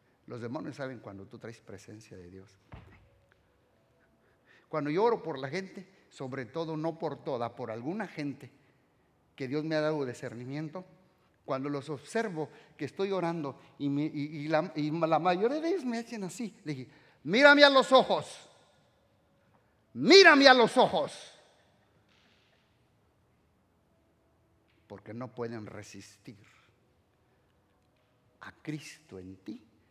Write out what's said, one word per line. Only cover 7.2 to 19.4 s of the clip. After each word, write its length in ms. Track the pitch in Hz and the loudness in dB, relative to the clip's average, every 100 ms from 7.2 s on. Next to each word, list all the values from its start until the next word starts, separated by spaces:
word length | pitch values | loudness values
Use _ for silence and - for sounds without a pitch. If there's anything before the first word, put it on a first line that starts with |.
toda, 320 | 165 123 117 117 | -8 -6 -6 -8
por 140 | 117 | -10
alguna 360 | 113 127 214 185 | -10 -8 -8 -10
gente 440 | - 143 127 123 _ _ _ _ _ _ _ _ | -8 -10 -10 -16 _ _ _ _ _ _ _ _
que 140 | - 131 | -12 -6
Dios 160 | 147 | -4
me 100 | 156 | -2
ha 60 | 156 | -2
dado 240 | 151 156 | 0 -2
discernimiento, 800 | 131 120 127 113 123 143 156 185 185 - _ _ _ _ - | -6 -8 -12 -12 -10 -10 -10 -12 -16 -20 _ _ _ _ -6
cuando 240 | 135 143 | -6 -4
los 180 | 143 156 | -6 -8
observo 640 | 139 - 220 226 160 139 - - - | -12 -6 -6 -4 -6 -8 -12 -20 -12
que 80 | |
estoy 260 | 139 - 196 | -10 -6 -4
orando 480 | 190 170 170 143 120 - - | -2 -2 -4 -8 -12 -20 -8
y, 100 | 143 | -4
me, 140 | 143 | -2
y, 420 | 151 147 147 156 | -4 -6 -8 -8
y 40 | 151 | 0
la, 220 | 156 147 151 | 0 0 -4
y 140 | 151 | -4
la 280 | 170 160 156 | 0 0 2
mayoría 420 | 180 180 226 302 | 2 0 0 -2
de 80 | 330 | -2
ellos 160 | 370 247 | -4 -4
me 100 | 233 | -6
hacen 280 | 233 233 | -8 -10
así, 300 | 180 - 214 - | -10 -8 -12 -10
le 100 | 151 | -10
dije, 160 | 135 123 - - _ | -10 -10 -20 -20 _
"Mírame 400 | 147 220 285 285 | 0 8 10 10
a 60 | 285 | 10
los 200 | 269 - | 8 6
ojos, 600 | 262 208 170 - - - _ _ _ _ _ _ _ _ _ | 6 6 0 -2 -16 -20 _ _ _ _ _ _ _ _ _